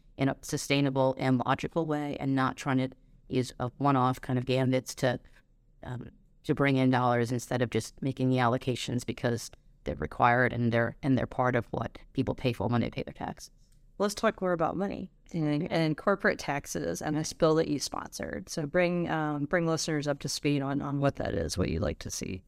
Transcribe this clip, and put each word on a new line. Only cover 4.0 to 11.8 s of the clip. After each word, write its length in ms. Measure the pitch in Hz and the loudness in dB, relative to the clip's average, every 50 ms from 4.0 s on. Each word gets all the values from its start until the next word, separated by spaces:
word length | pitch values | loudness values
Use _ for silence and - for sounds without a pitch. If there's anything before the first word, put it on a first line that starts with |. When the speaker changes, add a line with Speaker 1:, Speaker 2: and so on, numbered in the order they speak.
| 127 131 127 - | 4 2 2 0
Speaker 1:
kind 180 | - - 127 | -2 -2 -2
of 80 | 127 123 | 0 0
gambits 480 | 131 127 131 131 131 131 131 - - - | 2 2 2 4 2 2 0 0 -4 -4
to, 240 | - 135 127 123 - - - - - _ _ _ _ _ _ _ - - | 0 0 0 0 -2 -6 -16 -20 -20 _ _ _ _ _ _ _ -16 -12
um, 240 | - 123 120 - - - - - _ _ _ - | -10 -10 -10 -12 -14 -18 -20 -20 _ _ _ -4
to 100 | - 143 | -2 2
bring 220 | - 143 139 135 | 4 4 4 6
in 140 | 131 131 131 | 6 6 4
dollars 420 | 127 123 123 123 120 120 117 120 | 4 4 4 4 4 4 2 0
instead 300 | 127 117 - - 131 123 | -2 -4 -2 -2 0 0
of 80 | 123 110 | 0 0
just 240 | - 113 - - - - | 0 -2 -2 -4 -6 -6
making 280 | - 135 - - 131 131 | -4 -4 -2 0 2 2
the 80 | 127 | 4
allocations 680 | 127 123 117 123 131 - 131 120 - - - 123 123 - | 4 4 4 2 0 0 -2 -4 -2 -4 -4 -4 -4 -4
because 440 | - - - - 120 117 113 - - - - - - - _ - | -6 -4 -2 -2 -2 -2 -2 -6 -10 -16 -20 -20 -20 -20 _ -8
they're 100 | - - | -8 -6
required 560 | - - - - - 123 120 120 127 123 113 | -4 -6 -6 0 2 4 4 6 4 4 2
and 200 | 120 117 120 117 | 2 0 0 2
they're, 260 | 117 117 117 113 - - | 2 2 2 0 -2 -2
and 160 | - 135 131 | 0 2 2
they're 80 | 117 117 | 2 2
part 300 | - - - 127 123 123 | 0 -2 0 2 2 2
of 100 | 117 - - | 2 0 -2
what 260 | - - | -4 -4